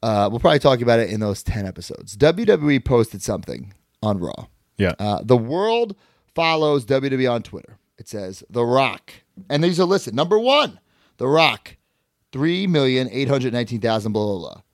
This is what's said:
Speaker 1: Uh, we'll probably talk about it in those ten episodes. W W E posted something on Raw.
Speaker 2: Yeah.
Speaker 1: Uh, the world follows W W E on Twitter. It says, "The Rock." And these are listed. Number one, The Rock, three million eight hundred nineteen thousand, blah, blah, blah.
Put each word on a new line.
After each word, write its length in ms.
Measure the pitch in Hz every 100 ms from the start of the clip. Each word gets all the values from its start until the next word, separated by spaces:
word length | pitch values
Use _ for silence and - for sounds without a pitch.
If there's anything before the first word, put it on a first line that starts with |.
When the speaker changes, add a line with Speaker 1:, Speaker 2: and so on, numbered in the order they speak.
Speaker 1:
Uh, 260 | 113 107 101
we'll 100 | 117
probably 180 | 175 151
talk 220 | 143 127
about 180 | 117 117
it 120 | 95
in 100 | 104
those 220 | 107 98
ten 240 | - 113 98
episodes. 500 | 90 87 - - 107
W 280 | 147 170
W 260 | 226 196 147
E 80 | 147
posted 440 | - 127 110 101
something 500 | - 101 - 62 80 - _ _
on 160 | 107 101
Raw. 280 | 85 - - _ _ _
Speaker 2:
Yeah. 180 | 95 -
Speaker 1:
Uh, 220 | 104 101
the 140 | 110 123
world 600 | 113 160 214 233 233 196 _ _ _
follows 500 | - 165 160 151 143
W 240 | 110 135 135
W 200 | 131 127
E 20 |
on 120 | 120
Twitter. 360 | - 95 - 107 _ _
It 120 | 110
says, 340 | 107 95 98 -
"The 140 | 117
Rock." 480 | 120 127 131 104 _ - _ - -
And 140 | 143
these 180 | 170 170
are 40 |
listed. 300 | 180 190 -
Number 240 | 110 165 214
one, 420 | 240 285 269 - _ _ _ _
The 120 | 127
Rock, 480 | 151 160 117 - - _ _ _ _ _
three 340 | 131 156 180 196
million 420 | 160 135 127 127
eight 160 | 117 135
hundred 240 | 139 127
nineteen 280 | 120 117 117
thousand, 320 | 110 110 107
blah, 120 | 107
blah, 140 | 104 98
blah. 240 | 76 - _